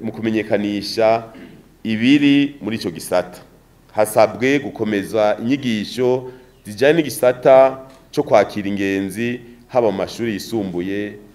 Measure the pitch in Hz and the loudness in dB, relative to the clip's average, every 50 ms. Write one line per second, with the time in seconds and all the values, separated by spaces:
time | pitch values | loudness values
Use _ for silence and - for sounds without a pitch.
0 | - 110 110 113 110 113 110 110 104 - 110 101 104 104 104 101 95 - - 113 | -10 -10 -8 -4 -4 -2 -2 -2 -2 0 -2 -2 -2 -2 -4 -4 -6 -6 -2 2
1 | 110 110 113 117 - - - - - - - - - _ _ _ - 110 110 107 | 2 2 2 2 -2 -8 -16 -20 -20 -20 -20 -20 -20 _ _ _ -6 -4 -2 0
2 | 113 127 143 147 143 143 139 143 143 143 143 - - 107 110 110 - 98 82 80 | 2 4 4 4 4 4 4 4 2 0 -4 -8 -8 -8 -6 -6 -6 -8 -8 -8
3 | - - 92 90 90 - - - - - - _ _ _ _ _ _ _ - 107 | -6 -2 -2 -2 -2 -2 -8 -18 -20 -20 -20 _ _ _ _ _ _ _ -2 -2
4 | 107 107 - 123 110 104 101 98 123 131 139 143 - 104 - - 113 107 107 101 | -2 0 4 4 2 2 2 0 0 0 2 0 -2 -4 -6 -4 -4 -2 -2 -2
5 | 92 85 92 110 107 104 104 - 110 117 135 143 127 123 113 107 98 - - 117 | -4 -2 -2 0 0 0 0 -2 -2 -2 -2 -2 -2 -2 -2 -2 -4 -6 -4 -2
6 | 127 123 127 127 127 - - - - - _ _ _ 104 107 98 127 143 156 170 | 0 0 0 0 -2 -8 -16 -18 -20 -20 _ _ _ -16 -4 2 4 4 4 4
7 | 156 131 120 - - 123 123 127 - 147 131 131 135 135 131 - - - - - | 2 -2 -4 0 2 2 2 4 6 6 8 8 8 6 4 -2 -10 -18 -20 -20
8 | - _ - - 147 - 127 107 101 - - 104 98 98 101 98 101 98 98 98 | -20 _ -4 -4 0 4 4 4 4 2 -2 -6 -6 -4 -4 -2 -2 -2 -2 -2
9 | 98 95 90 104 117 120 120 120 - - - - - _ - 127 120 110 98 98 | -2 -4 -6 -6 -6 -6 -6 -8 -12 -18 -20 -20 -20 _ 0 2 2 2 0 0
10 | 127 117 - - 113 117 107 98 - - 113 113 101 95 87 87 87 95 98 101 | -4 -6 -6 -6 -4 -4 -4 -6 -6 -6 -6 -4 -4 -4 -4 -6 -6 -4 -4 -6
11 | 104 104 104 - - - - | -6 -8 -10 -16 -20 -20 -20